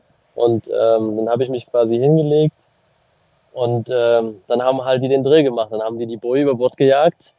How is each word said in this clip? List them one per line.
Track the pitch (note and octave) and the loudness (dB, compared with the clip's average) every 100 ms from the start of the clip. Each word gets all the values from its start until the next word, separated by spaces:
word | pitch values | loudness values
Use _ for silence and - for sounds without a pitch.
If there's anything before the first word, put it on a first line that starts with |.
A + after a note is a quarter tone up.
| _ _ _ - | _ _ _ -2
Und, | A#2+ A2+ - | 0 0 -4
ähm, | A2 A2+ A2+ A2 G#2+ | -2 2 2 0 -4
dann | A2 | -2
habe | A#2+ | -2
ich | B2+ | -2
mich | B2+ - | -6 -4
quasi | B2 A2+ A#2 | -2 0 2
hingelegt | C3+ D#3+ D3 D3+ D#3 - _ _ _ _ _ _ _ _ _ | 2 2 2 2 0 -4 _ _ _ _ _ _ _ _ _
und, | C3 A#2+ A#2+ A2+ | -6 -2 -2 -4
ähm, | B2+ A#2 A#2 A2+ G#2 - | -2 2 2 0 -8 -4
dann | A#2+ | -2
haben | B2+ C3 B2+ | 0 -2 0
halt | C3 | -2
die | C3 | 0
den | C3+ | 0
Drill | C3+ D#3+ | 4 4
gemacht. | C#3 A#2 G#2+ | 4 0 -4
Dann | A2 | -4
haben | A2 A#2 | -6 -6
die | A#2 | -8
die | A#2 | -8
Boje | A#2+ C3 | -4 -2
über | C#3+ B2 | 0 0
Bord | B2 - | -2 0
gejagt | C3+ C3+ E3 - _ | 2 4 2 0 _